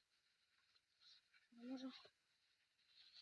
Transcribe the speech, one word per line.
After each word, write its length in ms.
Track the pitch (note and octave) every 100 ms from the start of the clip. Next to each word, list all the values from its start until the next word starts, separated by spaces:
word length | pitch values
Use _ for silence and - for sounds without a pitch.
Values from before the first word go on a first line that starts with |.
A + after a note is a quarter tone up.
| - - - - - - - - _ - - - - - -
Ну, 180 | A#3 A#3+
може. 180 | C4 C4
В 60 | - - - - - - - - - - - - -